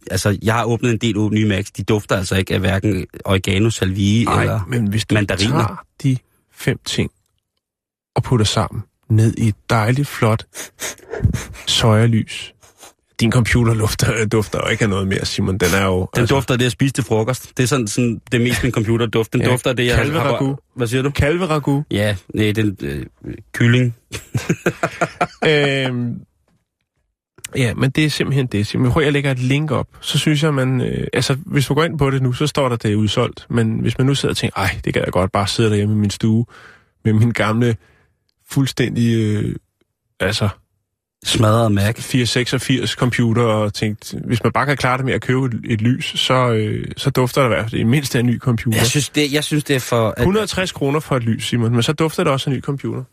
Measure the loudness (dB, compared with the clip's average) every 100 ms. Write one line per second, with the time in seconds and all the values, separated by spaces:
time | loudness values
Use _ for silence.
0 | -6 -2 0 0 0 0 0 0 0 0
1 | 0 0 0 2 2 0 -4 -6 0 0
2 | 0 -2 0 -2 0 0 0 0 0 -2
3 | -6 -8 -2 0 0 2 0 0 -2 0
4 | 2 4 2 2 2 0 -2 -2 0 -2
5 | 0 0 0 0 0 0 -2 -6 -18 -4
6 | 0 0 _ _ _ -6 -4 -4 -4 -4
7 | -4 _ _ _ _ _ _ _ _ _
8 | _ -6 0 2 2 0 -4 -6 -14 _
9 | 0 4 4 2 0 -2 -2 0 2 0
10 | -2 0 0 0 -4 -16 -16 -12 -12 -12
11 | -12 -2 -2 -2 -8 -10 -4 0 4 4
12 | 4 2 -2 -10 -14 _ -20 _ -20 _
13 | _ -2 2 2 2 2 2 2 0 0
14 | 0 0 0 0 0 -4 -2 0 0 0
15 | 0 -2 -2 -2 -2 0 2 2 2 0
16 | 0 0 2 2 0 0 0 2 0 0
17 | 0 0 0 -4 -6 -2 0 0 0 0
18 | 0 -2 -2 0 2 0 0 0 0 0
19 | 2 0 0 0 2 2 0 0 2 2
20 | 2 0 0 0 -2 -4 _ -6 -2 0
21 | -2 0 0 2 0 -2 0 -2 0 -2
22 | 0 -2 -6 -2 0 2 -2 -2 -8 -8
23 | -10 _ -14 -14 -10 0 2 4 0 -4
24 | -14 -16 -8 -8 -4 -2 -2 -4 -6 -4
25 | -6 -4 -6 -2 2 2 2 0 -2 -2
26 | -4 -6 -14 _ _ _ _ _ _ _
27 | _ _ _ _ -10 -4 -2 0 0 2
28 | 0 0 0 0 0 -2 -2 0 2 2
29 | 2 0 0 0 0 0 0 -2 -4 -10
30 | -4 0 2 2 2 2 0 0 0 -2
31 | -2 -2 0 -2 -2 0 2 0 0 0
32 | 0 2 0 0 -2 0 0 0 0 2
33 | 2 2 -2 -4 -4 0 0 0 -2 0
34 | 0 2 -2 -2 -4 -2 -4 -4 -2 -2
35 | -2 0 0 0 -2 0 2 2 0 2
36 | 0 0 2 2 0 -8 -20 -20 _ _
37 | 0 2 2 2 0 2 2 0 _ _
38 | _ _ _ _ -4 0 0 0 -2 0
39 | 2 2 0 0 -2 -6 _ _ _ _
40 | _ -6 -4 0 -2 -4 _ _ _ _
41 | _ _ -4 2 4 4 2 2 0 -2
42 | -2 -2 0 0 -2 -2 0 0 0 -2
43 | 0 2 2 2 2 2 0 -2 -4 -4
44 | -10 -8 -2 0 0 0 0 0 0 0
45 | 0 -2 0 0 0 -4 -2 0 2 0
46 | -2 -4 0 2 2 2 0 -4 -6 -4
47 | -2 2 2 2 2 2 -2 0 2 2
48 | 0 0 0 0 0 0 0 0 2 0
49 | -2 0 0 0 0 -2 0 -2 0 0
50 | 0 2 2 2 0 -4 -4 -2 -2 -2
51 | -2 -2 0 -2 -2 0 2 2 0 0
52 | -2 0 0 0 -2 -4 -4 -6 -6 -8
53 | -10